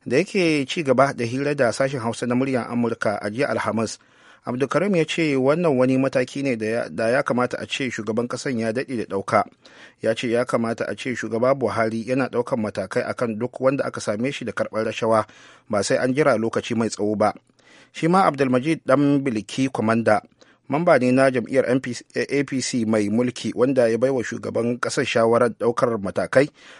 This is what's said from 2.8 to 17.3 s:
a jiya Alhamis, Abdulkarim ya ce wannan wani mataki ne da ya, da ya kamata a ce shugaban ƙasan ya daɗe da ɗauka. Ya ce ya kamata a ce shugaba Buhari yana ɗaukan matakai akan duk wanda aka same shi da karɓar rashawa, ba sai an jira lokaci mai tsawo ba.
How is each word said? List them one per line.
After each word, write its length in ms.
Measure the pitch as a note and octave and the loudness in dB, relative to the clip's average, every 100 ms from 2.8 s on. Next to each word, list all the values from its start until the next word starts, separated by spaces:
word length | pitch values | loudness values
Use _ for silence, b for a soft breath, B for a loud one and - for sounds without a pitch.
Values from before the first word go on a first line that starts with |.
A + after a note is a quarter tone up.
| A#2 A2+ A#2 G2+ | -2 -2 -4 -4
a 140 | G#2 | -6
jiya 180 | G#2+ C#3 | -2 -2
Alhamis, 480 | A2 A2+ G#2+ A2 - b b b b | 0 -2 -2 -4 -6 b b b b
Abdulkarim 480 | - B2 C3+ D3 F#3+ F#3 | -8 -4 -2 0 2 0
ya 80 | D#3 | 0
ce 280 | - D#3+ C3+ | 0 0 2
wannan 320 | C3 D#3 F3 C3 | 2 2 2 2
wani 160 | B2+ C3 | 4 4
mataki 460 | C3+ C3 B2+ C#3+ | 2 0 -2 -4
ne 100 | C#3 A#2 | -4 -2
da 100 | G#2+ | -2
ya, 220 | A#2 A2+ | -2 -4
da 160 | D#2 A2+ | -2 0
ya 140 | C3 | 0
kamata 340 | C#3+ B2 B2 - | 0 0 0 -2
a 80 | - | -8
ce 220 | - C3+ | -6 -6
shugaban 400 | - G#2+ A2 A#2+ | -6 -4 -4 -4
ƙasan 320 | B2 C#3+ B2 | -4 -4 -2
ya 120 | A2+ A2 | -2 -4
daɗe 320 | - B2 G2+ | -4 -6 -4
da 80 | G2 | -6
ɗauka. 280 | - G#2+ F#2+ _ B B B B | 0 2 0 _ B B B B
Ya 100 | A2 | -4
ce 140 | A2+ B2 | -2 0
ya 160 | A#2 | 0
kamata 400 | B2+ B2 A2+ A2+ | 0 0 -2 -2
a 100 | - | -6
ce 220 | G#2+ C3+ A#2 | -6 -6 -6
shugaba 380 | A2 A#2 B2 C#3 | -4 0 0 2
Buhari 480 | A#2 G2+ A2+ A2+ | 0 0 0 -2
yana 240 | A2 C3 B2 | -4 -2 -2
ɗaukan 320 | A#2 A#2+ B2 | -2 -2 -2
matakai 420 | G#2+ G2+ F#2+ - A2+ | -2 -4 -4 -4 -4
akan 300 | G#2+ A#2+ G#2+ | -4 -4 -2
duk 160 | B2 - | -6 0
wanda 240 | B2+ C#3 B2 | 0 0 -4
aka 120 | A#2 | -4
same 300 | A2+ G#2+ B2+ | -6 -4 -4
shi 140 | C#3+ | -4
da 80 | A#2 | -8
karɓar 320 | - G#2+ G#2+ | -4 -4 -2
rashawa, 400 | A2 G#2+ A2+ A2 G#2 B B B _ | -4 -2 2 2 0 B B B _
ba 120 | G#2 | -2
sai 140 | - C3 | 0 0
an 160 | C3 | 0
jira 240 | C3 D3 A2 | 2 2 2
lokaci 400 | A2+ A2+ - A2+ | 0 -2 -2 -2
mai 120 | A2 | -2
tsawo 240 | - G#2 G#2 | -2 -2 2
ba. 160 | G#2 | 2